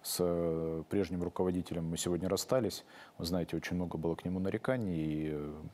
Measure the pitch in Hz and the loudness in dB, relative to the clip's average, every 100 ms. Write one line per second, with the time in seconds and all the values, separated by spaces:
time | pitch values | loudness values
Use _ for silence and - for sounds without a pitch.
0 | - - 90 85 85 80 82 80 78 101 | -4 0 2 4 2 2 0 -2 0 0
1 | 90 90 85 - 92 90 85 85 82 82 | 2 0 -2 2 2 2 0 -2 -2 0
2 | - 87 90 92 - 131 107 - - - | 0 2 2 0 2 2 2 -2 -10 -18
3 | - - 82 90 82 82 - 90 87 85 | -16 -6 0 0 0 -2 -2 -2 -2 0
4 | 82 82 90 92 95 101 - 131 104 85 | 0 0 -2 -2 0 0 0 0 0 0
5 | 78 76 78 76 73 76 80 | 0 0 0 -2 -4 -8 -10